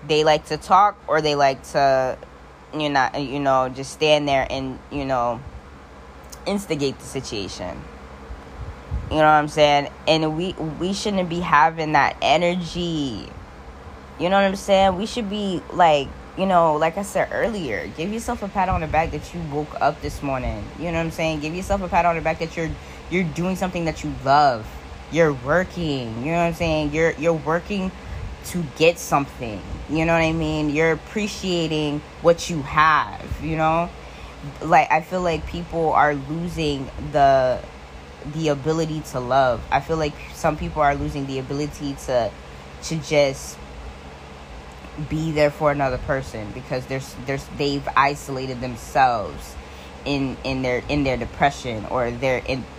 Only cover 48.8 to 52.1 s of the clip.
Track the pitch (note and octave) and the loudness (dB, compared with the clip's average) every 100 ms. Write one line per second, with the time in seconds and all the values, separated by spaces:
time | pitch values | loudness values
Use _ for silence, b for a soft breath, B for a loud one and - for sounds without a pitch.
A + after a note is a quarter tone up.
48.8 | - D3 C3 A#2+ F2+ C#2+ - - B B | -2 4 4 4 -2 -8 -12 -14 B B
49.8 | B - - C#3 C3+ A#2+ C3 C3 C3 B2 | B -12 -4 -2 -2 -4 -4 -2 0 -2
50.8 | - D3 C#3 B2 A2+ - D3 - C3 A2 | 0 0 2 0 -4 2 2 2 -6 -6
51.8 | G2 B2 A#2+ | -4 -2 -2